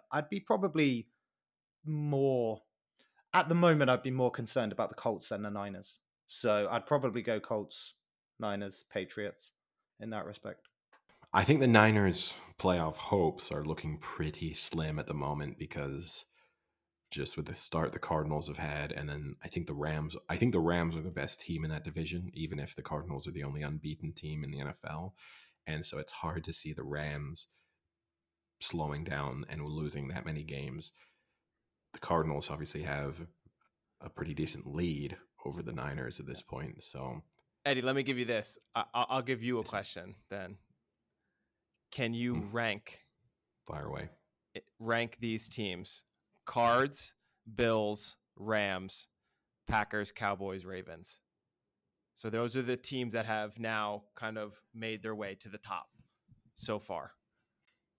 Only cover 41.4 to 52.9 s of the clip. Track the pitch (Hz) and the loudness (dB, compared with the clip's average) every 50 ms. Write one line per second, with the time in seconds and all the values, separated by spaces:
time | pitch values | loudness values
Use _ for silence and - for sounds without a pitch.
41.4 | _ _ _ _ _ _ _ _ _ _ - - 127 117 117 117 120 123 120 113 | _ _ _ _ _ _ _ _ _ _ -4 -2 -2 0 0 0 0 0 0 -2
42.4 | 104 101 107 117 117 113 101 104 - - - - _ _ _ _ _ _ _ _ | -2 -2 -2 0 0 0 0 -2 -6 -14 -18 -18 _ _ _ _ _ _ _ _
43.4 | _ _ _ _ _ - 78 76 71 71 71 69 71 - - _ _ _ _ _ | _ _ _ _ _ -8 -8 -6 -6 -6 -6 -6 -6 -8 -12 _ _ _ _ _
44.4 | _ _ _ 95 - _ _ _ 110 113 117 117 120 113 - - 117 117 110 107 | _ _ _ -16 -16 _ _ _ -2 0 2 2 2 -2 -4 -4 -4 -2 -2 -2
45.4 | - - - - 107 98 90 87 101 - - - - _ _ _ _ _ _ _ | -4 -6 -4 -4 -2 -2 -4 -4 -6 -8 -10 -12 -12 _ _ _ _ _ _ _
46.4 | _ - - 123 117 117 117 123 135 143 143 - - - - _ _ _ _ _ | _ -4 2 4 6 6 8 6 4 4 0 -4 -8 -8 -10 _ _ _ _ _
47.4 | _ 113 110 104 120 117 113 110 107 104 104 104 - - - - _ _ _ - | _ -12 -2 2 4 4 6 4 4 2 0 -2 -4 -6 -6 -10 _ _ _ -10
48.4 | 101 107 110 107 104 98 95 92 95 95 - - - - _ _ _ _ _ _ | -2 0 2 2 4 2 0 -2 -4 -6 -8 -8 -10 -12 _ _ _ _ _ _
49.4 | _ _ _ _ _ - 113 110 104 - - 107 104 101 - - 113 101 101 95 | _ _ _ _ _ 0 2 2 2 2 0 -2 -2 -4 -4 -2 -2 0 0 0
50.4 | 98 98 95 98 87 92 95 92 92 82 82 80 90 - - - _ _ _ _ | -4 -6 -6 -6 -8 -8 -10 -10 -10 -10 -14 -14 -14 -16 -16 -18 _ _ _ _
51.4 | _ _ _ _ _ _ _ _ _ _ _ _ _ _ _ - - 110 107 113 | _ _ _ _ _ _ _ _ _ _ _ _ _ _ _ -10 -8 -4 -2 0
52.4 | 120 120 110 131 127 120 123 123 - - | 0 0 0 -2 0 0 -2 -2 -2 -6